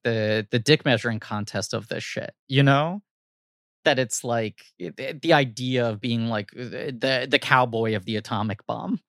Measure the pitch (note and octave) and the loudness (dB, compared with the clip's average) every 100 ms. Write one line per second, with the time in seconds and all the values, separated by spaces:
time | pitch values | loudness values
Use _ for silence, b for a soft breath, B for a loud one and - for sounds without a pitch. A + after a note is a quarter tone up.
0 | A#2+ A2+ G#2+ A2 G#2 B2 A2 D3+ C#3 A2+ | -2 0 0 0 0 0 2 2 2 0
1 | A#2+ A2 - G#2+ G2+ G2+ - A2+ A2 - | 0 -6 -6 -6 -6 -6 -6 -6 -6 -8
2 | - - - - - C3+ C#3 C#3 D#3+ G3+ | -8 -10 -10 -14 -2 4 4 4 2 -4
3 | - _ _ _ _ _ _ _ D#3+ C3 | -12 _ _ _ _ _ _ _ 2 2
4 | B2 - B2 A#2 A2 - - - E2+ - | 0 -4 -2 -2 -2 -6 -20 -12 -12 -8
5 | C3+ D3 D#3+ D3+ C3 G#2+ B2+ B2+ A#2 G#2 | -8 -2 4 4 4 -2 -2 0 0 -2
6 | A#2+ A#2 A#2 G#2+ G#2 - B2 B2 C#3+ A#2 | -2 -2 -2 -4 -6 -12 -12 -8 -8 -4
7 | C3+ C3 C3+ C#3+ - C3 B2 A2+ A2+ G#2+ | 0 0 2 2 6 6 6 2 0 0
8 | A2 G#2+ - A2 G#2+ G2 - A2+ F#3 A#3+ | -2 -4 -2 -2 -2 -4 -6 -6 -4 -6